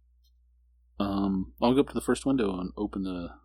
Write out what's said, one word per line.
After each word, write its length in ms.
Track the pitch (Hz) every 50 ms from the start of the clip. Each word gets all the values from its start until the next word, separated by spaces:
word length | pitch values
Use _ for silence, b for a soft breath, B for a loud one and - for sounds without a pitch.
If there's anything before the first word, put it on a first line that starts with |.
| _ _ _ _ _ _ _ _ _ _ _ _ _ _ _ _ _ _ _ -
Um, 560 | 101 101 98 98 98 98 95 95 92 - - -
I'll 140 | 110 120 127
go 60 | 135
up 80 | 143 -
to 60 | -
the 60 | 117
first 260 | - - 123 - -
window 320 | 139 135 135 110 98 95 92
and 120 | 90 87 -
open 260 | - 104 104 - 101 95
the, 260 | 95 92 90 87 85 - - _